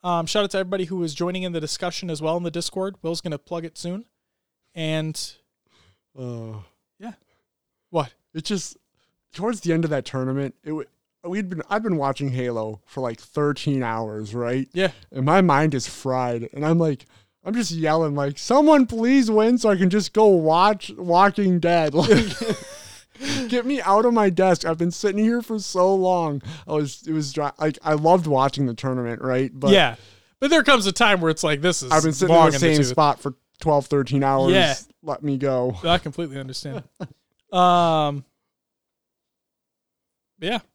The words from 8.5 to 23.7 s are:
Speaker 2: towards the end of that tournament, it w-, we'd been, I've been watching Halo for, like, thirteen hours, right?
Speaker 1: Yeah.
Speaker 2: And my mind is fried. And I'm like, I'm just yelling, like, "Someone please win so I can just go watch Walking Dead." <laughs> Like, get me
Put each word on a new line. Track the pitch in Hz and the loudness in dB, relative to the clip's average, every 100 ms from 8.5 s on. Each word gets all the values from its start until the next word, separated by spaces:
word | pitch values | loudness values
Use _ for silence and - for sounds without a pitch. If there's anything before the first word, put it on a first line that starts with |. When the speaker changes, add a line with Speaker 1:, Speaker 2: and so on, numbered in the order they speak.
| 202 - - _ _ _ _ _ | -6 -8 -18 _ _ _ _ _
Speaker 2:
towards | - 208 214 | -8 -6 -4
the | 170 | -2
end | 165 | 0
of | 165 | 0
that | 147 | -4
tournament, | - 135 131 135 139 - | -4 -6 -4 -4 -6 -10
it | - | -10
w-, | 156 - _ _ _ | -10 -10 _ _ _
we'd | 175 190 190 | -8 -6 -6
been, | 175 - | -10 -4
I've | 208 | -4
been | 220 165 | -2 -2
watching | 139 139 139 | -2 -2 -4
Halo | 127 123 117 110 107 | -4 -4 -4 -6 -10
for, | _ - | _ -8
like, | 127 113 | -8 -8
thirteen | - - 147 139 - 135 | -10 -4 -2 -2 -2 -2
hours, | 120 113 110 107 104 | -2 -4 -6 -8 -8
right? | 117 120 131 131 | -6 -4 -2 -4
Speaker 1:
Yeah. | 175 190 - _ | -2 -2 -4 _
Speaker 2:
And | 131 | -4
my | 131 185 | 2 4
mind | 180 139 156 | 4 4 2
is | 135 - | 0 -6
fried. | - 135 127 123 120 117 | -8 -4 -2 -2 -4 -8
And | 139 151 | -6 0
I'm | 165 | 2
like, | 165 135 - _ _ _ | 2 -2 -8 _ _ _
I'm | 170 | -6
just | 226 190 | -4 -4
yelling, | 165 160 160 160 | -2 0 0 0
like, | 143 139 143 | -2 -4 -6
"Someone | - 262 302 302 247 | 0 4 6 6 4
please | 226 233 269 226 | 0 2 4 4
win | 214 220 247 | 4 4 4
so | 226 | 2
I | 190 | 4
can | 185 | 2
just | 208 185 | 2 0
go | 214 214 | 4 6
watch | 185 156 160 202 208 - - | 6 4 4 4 2 -6 -10
Walking | 180 170 196 190 196 180 | 2 4 4 4 2 2
Dead." | 170 170 156 | 4 2 2
<laughs> | 147 156 220 214 - 233 - - - - - _ _ | 2 4 4 4 -4 -6 -6 -8 -20 -20 -20 _ _
Like, | 277 285 247 | -6 -6 -2
get | 247 | -2
me | 240 | 0